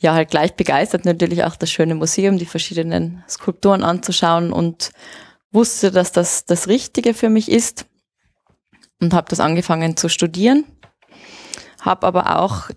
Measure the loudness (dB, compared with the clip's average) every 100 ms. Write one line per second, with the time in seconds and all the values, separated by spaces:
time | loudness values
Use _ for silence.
0 | 2 2 2 0 0 0 0 0 0 0
1 | 0 0 0 0 -2 -2 -6 0 0 0
2 | -2 0 0 0 -2 -8 -6 -6 -2 -2
3 | -4 -8 -14 -8 -8 0 2 2 0 -2
4 | -4 0 2 2 0 0 -2 -4 -12 _
5 | -20 -20 -20 _ _ 0 2 2 2 2
6 | 2 0 0 -4 -2 -2 2 0 0 -2
7 | -2 0 2 2 2 0 0 -8 -18 _
8 | _ _ _ _ _ _ _ _ _ _
9 | 2 2 0 -2 0 0 0 -2 0 -2
10 | -2 0 -2 2 4 4 0 _ -20 _
11 | _ -20 -20 -20 -18 -18 -18 -6 -2 0
12 | 2 2 0 0 0 -2 -10